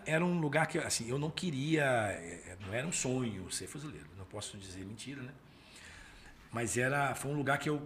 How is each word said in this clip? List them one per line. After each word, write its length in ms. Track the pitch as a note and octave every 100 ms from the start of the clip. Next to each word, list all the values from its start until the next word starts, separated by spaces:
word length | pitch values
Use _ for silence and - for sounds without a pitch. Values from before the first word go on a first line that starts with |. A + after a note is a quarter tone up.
| -
era 180 | D#3+
um 160 | F3+ F3
lugar 280 | D3+ D3+ D#3
que, 100 | D#3+
assim, 320 | A#2 - A#2
eu 80 | C3+
não 140 | D#3
queria, 520 | - F3+ C3+ D3 D#3
é, 720 | C#3 A#2+ G#2 F2+ E2+ F2 F2+ F#2
não 120 | F#2+
era 120 | A2+ D#3+
um 60 |
sonho 580 | - C3 B2+ A#2+ G2 F2
ser 140 | - F#2
fuzileiro. 380 | - D3 D2+ D2+ F2+
Não 80 | F#2+
posso 320 | G#2 - G#2
dizer 280 | F#2+ F#2 F#2+
mentira, 360 | G#2+ B2 C#3
né? 80 | B2+ D3 - - - - - - - - - - -
Mas 260 | A#2 A2+ A#2+
era, 380 | B2+ C#3+ C#3 A#2
foi 160 | C3+
um 40 | D3
lugar 220 | C3+ C#3+
que 120 | D3+
eu, 100 | D3